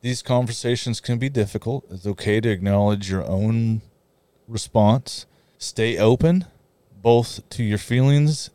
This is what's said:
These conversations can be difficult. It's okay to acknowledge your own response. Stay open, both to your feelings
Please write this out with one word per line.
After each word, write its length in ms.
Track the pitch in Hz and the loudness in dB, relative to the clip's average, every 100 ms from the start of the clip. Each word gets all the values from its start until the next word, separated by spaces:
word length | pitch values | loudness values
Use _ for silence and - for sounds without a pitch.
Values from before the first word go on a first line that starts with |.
These 200 | 123 123 | -6 -6
conversations 800 | - 123 123 117 120 120 - 110 | -2 0 0 -4 -2 -2 -4 -6
can 160 | - 120 | -4 -2
be 100 | 131 | -2
difficult. 580 | 135 101 107 110 135 - | -2 -2 -2 -6 -8 -8
It's 160 | 92 98 | -10 -8
okay 340 | 98 - 107 | -6 0 0
to 100 | 113 | 0
acknowledge 600 | 98 98 101 101 104 98 | -2 0 2 2 0 -4
your 160 | 95 76 | -6 -2
own 560 | 95 107 113 113 110 - _ _ _ _ _ - | -2 0 0 0 -2 -6 _ _ _ _ _ -12
response. 800 | 113 - 113 104 123 - - - _ _ _ | -12 -2 2 4 2 -2 -16 -18 _ _ _
Stay 400 | - - 113 90 | -12 -4 -2 4
open, 480 | 107 123 160 180 180 _ _ _ _ 101 | 4 4 4 2 0 _ _ _ _ -4
both 460 | 110 117 117 - - | 2 4 2 -10 -14
to 140 | - | -4
your 160 | 113 104 | -2 -2
feelings 720 | - 123 135 143 151 151 - | 0 2 4 4 2 0 -8